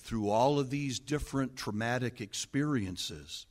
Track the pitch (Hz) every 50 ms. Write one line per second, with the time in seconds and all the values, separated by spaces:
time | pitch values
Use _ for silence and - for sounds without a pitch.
0 | - - 117 113 104 101 104 113 123 139 147 143 139 123 139 143 143 135 123 -
1 | - - 147 147 - - - 139 135 123 131 - - - 104 107 113 117 123 123
2 | 127 117 - - 110 101 - - - - - 135 147 151 147 120 98 92 90 -
3 | - - 82 76 71 73 - - - -